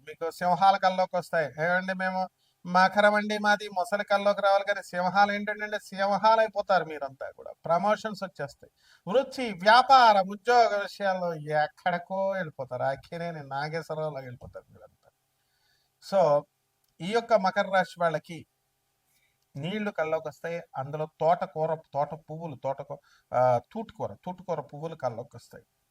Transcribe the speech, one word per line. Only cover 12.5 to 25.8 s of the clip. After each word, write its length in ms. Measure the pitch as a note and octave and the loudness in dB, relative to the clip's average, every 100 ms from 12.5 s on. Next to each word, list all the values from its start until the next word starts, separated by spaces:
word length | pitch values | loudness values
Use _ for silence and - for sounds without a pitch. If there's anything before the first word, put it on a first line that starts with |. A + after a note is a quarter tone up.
| - B2+ B2 | -10 -10 -4
అక్కినేని 600 | C3 C3+ - E3+ E3+ D#3+ | -4 -4 -8 -10 -10 -10
నాగేశ్వరరావులాగా 800 | C3+ C3+ D3+ E3 D#3 D#3 D#3 C#3+ | -10 -8 -6 -8 -8 -8 -8 -8
వెళ్ళిపోతారు 480 | C3 A#2+ A2 F#2+ - | -14 -16 -18 -20 -20
మీరంతా. 380 | - G#2+ _ _ _ _ _ _ _ _ _ _ _ - | -20 -20 _ _ _ _ _ _ _ _ _ _ _ -2
So, 300 | G3 D#3+ D3 - _ _ _ _ - | 4 4 4 0 _ _ _ _ -12
ఈ 120 | E3+ | -2
యొక్క 220 | A3+ A3+ | -2 2
మకర 340 | A3 F#3+ G3+ F#3+ | 2 2 0 0
రాశి 260 | F#3+ F3+ - | 0 0 0
వాళ్ళకి 460 | E3+ D#3 - D#3+ - _ _ _ _ _ _ _ _ _ _ C#3 | -2 -2 -6 -16 -18 _ _ _ _ _ _ _ _ _ _ -10
నీళ్లు 340 | D#3 G#3+ G#3 | -6 -6 -4
కల్లోకి 380 | G3 D#3 D#3+ D#3 | -4 -2 -2 -4
వస్తాయి. 340 | - E3+ E3+ - D3 | -10 -8 -8 -10 -10
అందులో 320 | C3 D3+ D#3 - | -8 -6 -8 -2
తోటకూర, 540 | D#3+ F3+ E3+ D#3 D#3 | 2 2 0 -4 -4
తోట 400 | D#3 - C#3 D3 | -4 -6 -6 -4
పువ్వులు, 420 | D#3 - D#3 E3+ C3 | -6 -14 -14 -12 -8
తోటకూ-, 360 | C3+ C#3 C#3+ C#3 _ _ _ | -8 -8 -10 -16 _ _ _
ఆ, 260 | B2 B2+ B2 - | 2 2 2 -2
తూటుకూర, 420 | A3 A3 - A#2 | -10 -12 -10 -10
తూటుకూర 460 | G2+ - F3+ F3+ D#3+ | -10 -14 -12 -8 -8
పువ్వులు 340 | - C#3+ D#3+ | -8 -12 -12
కల్లోకి 420 | D#3 B2+ A2+ B2 A#2+ | -8 -6 -6 -12 -18
వస్తాయి. 280 | - - _ _ | -20 -20 _ _